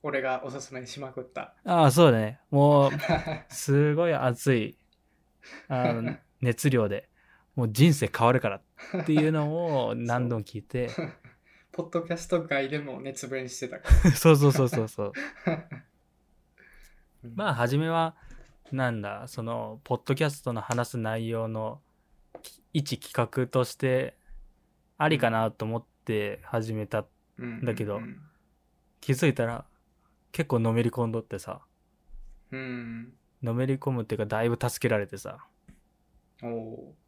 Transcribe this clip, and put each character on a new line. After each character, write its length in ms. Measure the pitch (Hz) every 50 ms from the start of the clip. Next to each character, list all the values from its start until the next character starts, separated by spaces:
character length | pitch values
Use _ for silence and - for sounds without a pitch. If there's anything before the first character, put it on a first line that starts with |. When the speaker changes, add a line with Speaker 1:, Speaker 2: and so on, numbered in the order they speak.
| -
Speaker 1:
俺 180 | 147 139 135
が 220 | 131 131 127 131 143
お 80 | 139
す 80 | 127 139
す 120 | - -
め 140 | 135 127 127
し 140 | 120 - 143
ま 100 | 139 135
く 120 | 127 135
っ 20 | 127
た。 320 | - _ - - - _ _ _
Speaker 2:
あ 220 | - 180 170 160
あ、 40 | 139
そ 200 | 127 156 175 151
う 20 |
だ 60 | 120 113
ね。 200 | 110 107 127 - _ _
も 380 | - 139 143 143 147 143 139 135
う、 20 | 135 147 - - 139 123
Speaker 1:
<laughs> 280 | - 165 156 151 - _
Speaker 2:
す 440 | - - - - 139 143 147 151 147
ご 120 | 156 170 170
い 60 | 156
熱 400 | 135 127 127 120 - - 147 131
い、 240 | 117 110 - - _ _ _ _ _ _ _ _ _ _ _ _ _ - - - - -
あ 260 | _ 139 127 123 123
の、 240 | 117 117 113 120 - - _
Speaker 1:
<laughs> 120 | _ _ _
Speaker 2:
熱 300 | - 120 117 - - 147
量 180 | 131 123 110 101
で、 200 | 98 - - _ _ _ _ _ _ _ _ _ _
も 100 | - 123
う 80 | 113
人 200 | 104 110 143 175
生 180 | 151 143 135 101 -
変 120 | - 113
わ 60 | 117
る 80 | 127 127
か 80 | - 110
ら 120 | 98 98 _ _ _ - - - - 185
っ 40 | 156
て 80 | 160
い 160 | 156 151 151 156
う 40 |
の 540 | 160 156 147 147 156 170 175 165 151 135 120 110
を 60 | 110
何 340 | 120 120 117 120 123 123 120
度 80 | 120
も 60 | 110
聞 180 | 104 - - 107
い 20 |
て。 260 | - _ - 123 123 120
Speaker 1:
そ 140 | - -
う。 100 | 160 - - - _ - _ _
<laughs> 320 | _ _ _ _ _ _
ポ 100 | - - 165
ッ 60 | 165
ド 120 | - 170
キ 100 | 165 170
ャ 40 | 175
ス 100 | 170 -
ト 160 | - - 170
外 260 | 160 - 143 139 139 135
で 100 | 147 151
も 220 | 147 139 127 131
熱 280 | 131 135 131 - - 127
弁 200 | 135 131 131 127
し 100 | - -
て 100 | - 123
た 100 | - -
か 100 | - - - - -
ら。 60 | 180
Speaker 2:
<laughs> 0 |
そ 200 | 143 - - 165
う 40 | 156
そ 120 | 143 143 143
う 40 |
そ 120 | 131 147 135
う 40 | 120
そ 160 | - 113 110
う 40 | 107
そ 160 | - - 104
う。 60 | 101
Speaker 1:
<laughs> 2000 | - - 285 294 - - - 180 160 156 - - - 123 - _ _ _ _ _ _ _ _ _ _ _ _ _ _ _ - - - - - - _ _ _ _ _ _ -
う 40 | 120
ん。 60 | 117
Speaker 2:
ま 140 | 147 208 202
あ、 60 | 143
初 240 | 117 120 120 135 143
め 100 | 156 165
は、 260 | 165 165 165 160 - _ - - - - - - - _ _ -
な 180 | - 131 131 123
ん 120 | 117 110
だ、 240 | 101 101 104 104 120 131
そ 140 | - -
の、 380 | 113 113 117 117 113 110 110 135 _
ポ 120 | - 127
ッ 60 | 123 _
ド 100 | - 139
キ 100 | 139 160
ャ 60 | 147
ス 120 | 143 -
ト 100 | - 131
の 80 | 120 113
話 300 | - - 123 120 120 -
す 80 | - 120
内 300 | 113 110 110 113 113 113
容 200 | 113 113 113 113
の、 320 | 113 110 110 110 117 147 _ _ _ _ _ _ _ _ _ _ _ -
き-、 200 | - - - _ _ _
一 260 | _ 156 143 143 135 -
企 140 | - - -
画 320 | - 120 110 - 135 127
と 180 | 123 - 131 123
し 100 | - -
て、 420 | _ - 131 127 131 135 127 - _ _ - - - - - _ _ _ _ _ _ _ _ _ _
あ 100 | 151 156
り 100 | 156 135
か 120 | 120 117
な 200 | 113 113 113 110
と 140 | 104 _ 110
思 140 | 110 113 117
っ 60 | - _ _ _ _
て 360 | - 113 107 104 104 101 - -
始 300 | - - 117 110 110 113
め 120 | 110 107
た 200 | - - 107 101 _ _ _ _ _ _ -
ん 240 | 123 120 117 113 -
だ 100 | 120 110
け 100 | - 113
ど、 120 | 101 101
Speaker 1:
う 40 | 104
ん 20 |
う 40 | 113
ん 20 | 104
う 40 |
ん。 80 | 101 - - - _ _ _ _ _ _ _ _ _ _ _ _ _ _
Speaker 2:
気 120 | - -
づ 160 | 135 131 - 151
い 60 | 131
た 120 | - 120
ら、 200 | 113 117 - - _ _ _ _ _ _ _ _ _ _ _ _ _
結 180 | - - 160 -
構 100 | 135 117
の 140 | 113 113
め 100 | 113 117
り 80 | 117 113
込 180 | - - 120 117
ん 40 |
ど 80 | 113 113
っ 20 |
て 160 | 113 _ - 95
さ。 240 | - - - - _ _ _ _ _ _ _ _ _ _ - - - - - - _ _
Speaker 1:
う 60 | -
ん。 560 | 131 131 127 123 123 120 117 113 113 117 127 - _ _ _ _ _
Speaker 2:
の 120 | - 117 117
め 120 | 120 131
り 100 | 131 135
込 140 | 135 - 139
む 120 | 131 123
っ 40 | 113
て 80 | - -
い 20 |
う 20 | 113
か、 80 | 110
だ 160 | 107 107 107 113
い 40 | 117
ぶ 100 | 117 -
助 280 | - 120 - - - 117
け 20 |
ら 80 | 113 107
れ 80 | 101
て 100 | - - 98
さ。 280 | - - - - - _ _ _ _ - - _ _ _ _ _ _ _ _ _ _ _ _ _
Speaker 1:
お 480 | - 117 117 117 113 113 113 - - -
う。 40 | 151 _ _